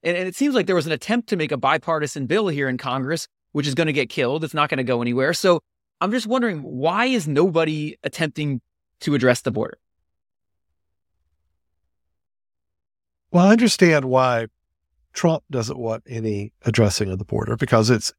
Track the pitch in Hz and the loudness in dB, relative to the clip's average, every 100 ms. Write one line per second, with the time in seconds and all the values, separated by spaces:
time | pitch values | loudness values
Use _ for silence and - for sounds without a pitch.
0 | 165 175 185 - 285 254 180 180 151 156 | -2 -2 -4 -2 0 2 2 0 0 -4
1 | - 240 - 185 151 143 120 156 - 160 | -2 -4 -2 -4 -2 0 0 0 0 -2
2 | 147 151 127 190 202 143 135 127 135 131 | -2 -6 -2 -2 -2 -2 -4 -4 -4 -4
3 | 131 165 - _ _ 147 143 135 160 147 | -4 -6 -8 _ _ -4 -2 0 0 0
4 | 123 - 123 151 156 156 147 139 123 120 | -2 -2 -2 -2 -4 -2 -2 0 -2 -2
5 | 120 120 135 160 190 170 _ _ _ _ | 0 0 0 2 2 2 _ _ _ _
6 | 185 247 214 254 240 165 123 123 151 196 | -2 -2 -2 0 0 -4 -8 -2 -2 0
7 | 254 247 151 139 185 160 160 156 151 - | 0 0 0 2 4 2 0 -2 -6 -8
8 | 147 - 160 - 151 131 _ _ _ _ | -10 -4 -6 -4 -4 -4 _ _ _ _
9 | - 143 127 123 - 107 110 - _ _ | -2 2 4 2 0 -4 -6 -10 _ _
10 | _ _ _ _ _ _ _ _ _ _ | _ _ _ _ _ _ _ _ _ _
11 | _ _ _ _ _ _ _ _ _ _ | _ _ _ _ _ _ _ _ _ _
12 | _ _ _ _ _ _ _ _ _ _ | _ _ _ _ _ _ _ _ _ _
13 | _ _ _ 175 190 226 233 - 175 151 | _ _ _ 4 6 6 4 4 4 4
14 | 131 127 127 120 113 _ _ _ _ _ | 2 2 4 0 -4 _ _ _ _ _
15 | _ - 170 160 _ 135 113 135 113 113 | _ -2 0 0 _ -4 -4 -6 -6 -6
16 | - 117 110 104 104 _ - 110 107 - | -8 -6 -4 -4 -8 _ -2 4 4 2
17 | 98 92 - 110 - 117 - 117 110 117 | -4 -4 -4 -4 -4 -4 2 2 4 2
18 | - | 0